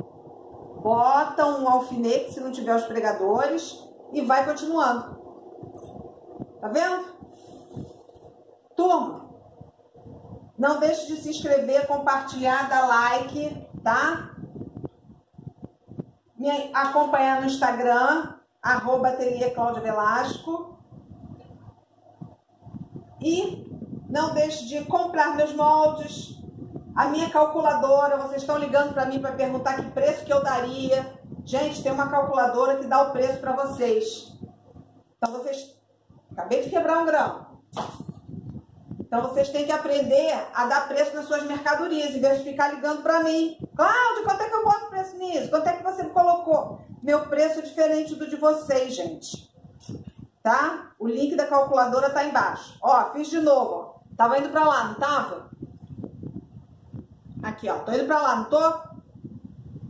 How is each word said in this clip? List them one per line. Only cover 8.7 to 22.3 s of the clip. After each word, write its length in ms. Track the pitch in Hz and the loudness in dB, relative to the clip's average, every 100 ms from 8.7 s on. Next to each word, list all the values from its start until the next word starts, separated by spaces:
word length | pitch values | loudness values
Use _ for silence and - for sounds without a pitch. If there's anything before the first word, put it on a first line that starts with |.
| - | 0
Turma, 540 | 359 330 240 - - - - - - _ _ - - - - - - - | 4 4 0 -8 -16 -20 -20 -20 -20 _ _ -20 -20 -20 -18 -20 -20 0
não 220 | 277 294 | 2 4
deixe 260 | 302 320 - | 2 0 -4
de 140 | 311 | -10
se 80 | 302 | -8
inscrever, 560 | 311 302 277 226 277 277 | -8 0 2 4 0 2
compartilhar, 840 | 285 277 269 269 262 254 262 277 | 0 0 0 -2 -2 0 2 2
dar 200 | 262 247 | 2 4
like, 800 | 233 240 254 262 294 294 - - - | 4 4 0 -2 -6 -6 -8 -14 -6
tá? 520 | 226 240 294 330 - - - - - - - - _ - _ - - - - - _ - - _ _ - | 0 2 0 -2 -8 -14 -16 -14 -14 -12 -14 -16 _ -20 _ -20 -20 -18 -20 -20 _ -14 -14 _ _ -6
Me 360 | 277 285 277 | -2 -2 -2
acompanhar 680 | 269 285 285 285 277 269 262 | 0 2 2 4 4 4 2
no 60 | 269 | 0
Instagram, 880 | - 247 233 247 240 262 320 - - _ _ | 0 0 2 2 4 4 2 -2 -12 _ _
arroba 480 | - 247 220 254 254 | 0 0 2 2 2
Ateliê 420 | 254 247 247 247 | 0 -2 0 -2
Cláudia 300 | 240 233 226 | 0 -2 -2
Velasco. 960 | 220 214 214 - - - - 339 - - - - - - - - - - - - _ _ _ _ - | -4 0 2 2 -2 -6 -8 -8 -8 -16 -20 -20 -20 -20 -18 -18 -20 -20 -20 -20 _ _ _ _ -20